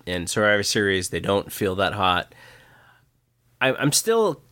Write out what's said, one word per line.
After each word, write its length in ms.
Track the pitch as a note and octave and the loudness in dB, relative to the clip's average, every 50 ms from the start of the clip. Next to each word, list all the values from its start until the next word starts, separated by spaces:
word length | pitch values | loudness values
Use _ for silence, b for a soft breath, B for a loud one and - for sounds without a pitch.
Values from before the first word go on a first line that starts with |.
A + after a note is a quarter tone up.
| - | -8
and 220 | F2 F2+ F2+ E2+ F2 | -6 -6 -6 -4 -4
Survivor 340 | - A2+ G#2+ G#2 G#2 G2+ G2+ | -2 0 2 2 2 2 0
Series, 460 | - - A2+ G#2 G2 F#2+ F#2 F2+ - | 0 0 2 2 2 2 0 -2 -4
they 100 | - E2+ | -6 -4
don't 320 | - - G2 G2+ - - | 0 0 0 0 0 -4
feel 240 | - - G#2+ F#2+ F#2 | -6 -4 -2 -2 0
that 180 | G2 F#2+ E2+ - | 0 -2 -2 0
hot. 400 | G2+ F#2+ F#2 F2+ F2 - - B B B B B B B B B B B B B B B B _ _ _ _ _ _ _ _ _ - | 0 0 2 0 0 -2 -6 B B B B B B B B B B B B B B B B _ _ _ _ _ _ _ _ _ -2
I, 140 | B2+ C3 B2+ | 0 0 0
I'm 160 | - C3 D3 | 0 0 0
still 500 | - - - A3 A3+ A3+ A3 F#3+ C#3+ - _ _ | 0 0 0 0 2 2 2 0 -2 -4 _ _